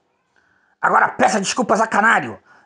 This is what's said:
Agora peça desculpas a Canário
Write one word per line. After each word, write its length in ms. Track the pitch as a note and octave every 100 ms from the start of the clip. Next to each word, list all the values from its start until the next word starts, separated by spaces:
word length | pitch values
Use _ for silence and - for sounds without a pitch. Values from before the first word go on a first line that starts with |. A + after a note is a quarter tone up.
| _ _ _ _ _ _ _ _
Agora 280 | E3+ G3+ G3+
peça 300 | - B3+ A3
desculpas 400 | F#3+ - B3 G#3+
a 60 | A3
Canário 540 | G#3 G#3+ G#3+ C#3 G#2 _ -